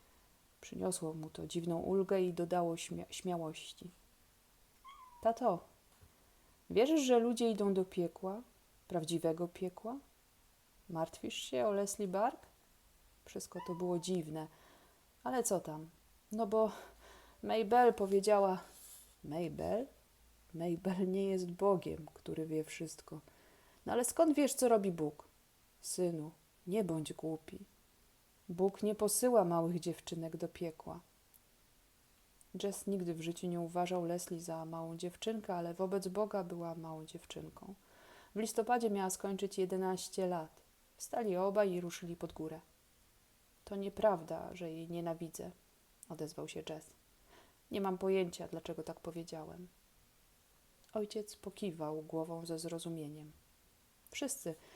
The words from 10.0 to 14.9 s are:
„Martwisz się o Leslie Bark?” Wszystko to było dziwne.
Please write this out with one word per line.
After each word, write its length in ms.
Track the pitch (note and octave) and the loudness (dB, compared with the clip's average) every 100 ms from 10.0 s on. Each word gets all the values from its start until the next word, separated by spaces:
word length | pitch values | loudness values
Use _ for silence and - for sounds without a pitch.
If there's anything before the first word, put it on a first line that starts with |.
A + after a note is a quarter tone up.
| - _ _ _ _ _ _ _ - | -10 _ _ _ _ _ _ _ -8
„Martwisz 460 | E3 E3 - - | -2 -2 -4 -6
się 320 | - - B3+ A3+ | -6 -4 0 2
o 40 | |
Leslie 380 | G3+ G3+ - G3+ | 2 0 -2 -2
Bark?” 380 | F#3+ A#3 - - _ _ _ _ _ - _ | 2 0 0 -12 _ _ _ _ _ -20 _
Wszystko 340 | - - - F3+ F3 | -14 -12 -10 -8 -6
to 80 | |
było 240 | E3+ F3+ F3 | -4 0 0
dziwne. 500 | E3+ F#3 D#3 D#3 D#3 - - - - | 0 -2 -2 -6 -8 -14 -20 -20 -20